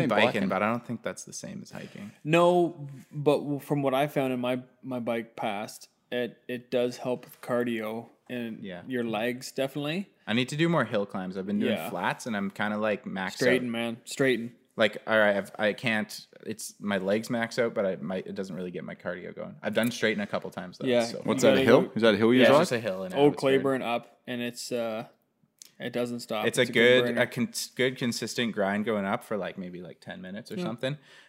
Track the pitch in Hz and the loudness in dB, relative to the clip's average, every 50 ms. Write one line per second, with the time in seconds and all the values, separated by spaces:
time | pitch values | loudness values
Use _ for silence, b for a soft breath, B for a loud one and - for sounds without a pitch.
0 | 165 120 104 104 110 127 120 104 101 95 95 95 104 110 120 117 - - 117 - | 2 2 4 4 4 4 2 0 0 0 2 2 2 0 0 -2 -4 -8 -10 -8
1 | - 95 92 - - - - - - - 104 - - - - - - - - - | -8 -8 -10 -10 -14 -14 -14 -14 -12 -12 -14 -14 -14 -14 -14 -14 -14 -14 -14 -16
2 | - 107 - _ - 151 165 170 175 175 180 175 170 156 - 143 143 139 139 127 | -16 -16 -16 _ 0 2 4 6 6 6 6 6 2 2 -2 -8 -14 -14 -16 -18
3 | - _ - 147 139 151 139 - - 143 143 135 - - 151 143 139 135 131 135 | -18 _ -10 0 2 2 2 2 0 -4 -6 -6 -4 -2 -2 0 2 2 2 2
4 | 151 147 - 147 135 131 127 123 123 123 131 127 123 - _ _ - 131 127 123 | 0 0 0 0 0 0 -2 -2 -2 -2 -2 -4 -6 -12 _ _ -10 -8 -6 -4
5 | 113 120 117 117 110 - _ - 131 110 101 101 110 - - - - - _ _ | -4 -2 -4 -4 -4 -8 _ -6 -6 -4 -4 -6 -8 -10 -12 -16 -20 -20 _ _
6 | _ _ 123 123 120 107 - _ _ - 127 120 120 _ 127 123 123 123 120 - | _ _ -4 -4 -4 -4 -6 _ _ -10 -10 -10 -6 _ 0 0 2 0 -2 -4
7 | - 127 123 120 - - - - - - 123 123 120 120 117 110 107 107 113 117 | -4 -4 -4 -6 -6 -14 -20 -14 -6 -2 -2 0 0 0 -2 -2 -4 -4 -6 -8
8 | 117 - _ _ _ - 123 120 117 113 107 - - 95 87 87 - 127 127 120 | -10 -12 _ _ _ -10 -8 -6 -6 -8 -8 -10 -12 -12 -12 -12 -8 -4 -4 -2
9 | 117 113 107 104 117 123 120 131 - - - 139 135 135 - 147 143 151 160 202 | -2 -2 -2 -2 -2 -2 -4 -6 -10 -8 -4 -4 -4 -4 -4 -6 -6 -4 -4 -6
10 | 196 - _ _ _ 104 110 123 127 - 147 147 170 170 165 147 117 110 120 101 | -6 -8 _ _ _ -2 0 0 0 0 0 0 2 4 4 2 2 2 0 -2
11 | 101 - - 98 92 92 95 95 95 101 104 104 - 117 104 82 80 - 90 87 | -2 -2 -4 -6 -6 -6 -6 -6 -4 -2 0 2 2 2 0 0 -2 -4 -4 -2
12 | 98 123 147 - - 123 107 101 98 98 - - 104 104 104 104 110 107 101 - | -2 -2 -2 -4 -6 -6 -4 -4 -4 -4 -4 -4 -2 -2 0 0 0 0 0 -2
13 | - 95 92 95 92 98 - - 131 123 127 127 127 120 113 117 117 117 113 117 | -4 -8 -6 -6 -6 -6 -2 0 2 4 4 2 0 -2 -4 -4 -4 -4 -6 -8
14 | - - - - 135 131 120 107 117 120 - _ _ _ _ 117 110 107 - - | -12 -8 -2 0 2 2 2 0 -2 -8 -14 _ _ _ _ 2 2 2 2 -4
15 | - - 110 110 104 104 101 101 98 - - - 107 104 95 - - 117 110 107 | -2 2 4 6 6 6 4 2 -2 -4 -4 0 0 0 0 0 -2 0 0 0
16 | 104 - - - - _ - - - 107 107 - - - - - - 101 101 92 | -2 -4 -10 -14 -16 _ -20 -14 -12 -12 -10 -10 -12 -14 -14 -8 -4 -2 -2 0
17 | 92 95 104 113 113 - 123 117 117 113 - 127 117 113 - 113 101 95 87 - | 2 2 0 0 0 -2 -4 -4 -4 -2 -2 -2 -2 0 0 -2 -2 -2 -2 -4
18 | - 92 95 95 - - 98 101 95 95 - 92 90 90 87 82 - - 85 - | -6 -6 -6 -6 -6 -8 -8 -8 -8 -8 -8 -8 -8 -8 -8 -10 -10 -12 -14 -10
19 | - 90 90 90 87 85 85 85 82 92 - - - 107 101 113 113 120 - - | -10 -10 -10 -10 -12 -12 -12 -12 -12 -12 -12 -8 -8 -2 0 0 0 0 0 0
20 | 117 110 104 104 101 - 104 90 - 92 - 95 92 90 - - - 131 120 120 | 0 0 0 0 -4 -4 -4 -6 -6 -8 -10 -12 -12 -12 -10 -4 0 2 2 2
21 | 117 117 - - - 107 107 90 117 110 - 135 135 - 123 - 127 - - 107 | 2 0 -4 -4 -2 -2 2 4 6 6 6 6 8 8 8 8 6 2 0 4
22 | 113 113 101 101 113 117 123 127 120 113 139 151 180 - 127 110 107 101 92 95 | 4 6 6 6 6 6 6 8 8 8 8 8 6 4 0 -2 -2 -4 -4 -4
23 | 95 92 - 139 147 143 123 - 143 135 135 131 135 135 135 123 90 117 120 117 | -8 -4 2 4 4 4 4 4 2 2 4 4 2 0 0 0 -2 -2 -2 -4
24 | - - _ _ _ 131 123 120 120 120 120 - - - 123 117 113 113 110 113 | -4 -10 _ _ _ -8 -6 -6 -6 -6 -8 -10 -8 -6 -6 -4 -4 -4 -6 -8
25 | 143 - _ _ _ _ _ _ _ _ _ _ - - _ - 131 120 123 120 | -10 -12 _ _ _ _ _ _ _ _ _ _ -20 -20 _ -12 -10 -6 -4 -4
26 | 123 120 123 117 - - 113 107 110 117 - 131 123 127 120 117 117 123 127 127 | -4 -4 -6 -8 -8 -6 -4 -2 -2 0 2 2 0 2 4 6 8 8 8 6
27 | 120 120 120 123 123 120 - 127 117 - - - - - - - 123 135 131 - | 4 2 2 0 0 0 0 -4 -4 -4 -4 -8 -10 -6 -2 0 0 0 0 -2
28 | 135 117 113 - 117 107 - 127 120 110 95 104 98 98 101 104 104 117 107 101 | -4 -4 -2 -4 -6 -4 -4 -2 -4 -2 0 0 0 0 0 0 0 -2 -2 0
29 | 95 98 113 - - - 110 98 90 87 - 98 90 90 90 87 90 78 - - | 0 -2 -2 -2 -4 -6 -6 -6 -6 -6 -8 -10 -12 -12 -12 -12 -14 -14 -16 -18
30 | - - 85 92 92 92 98 113 - - 107 95 180 110 117 - 131 139 147 b | -16 -16 -14 -14 -14 -14 -14 -14 -14 -10 -10 -8 -6 -8 -6 -6 -6 -6 -6 b
31 | b b b b b | b b b b b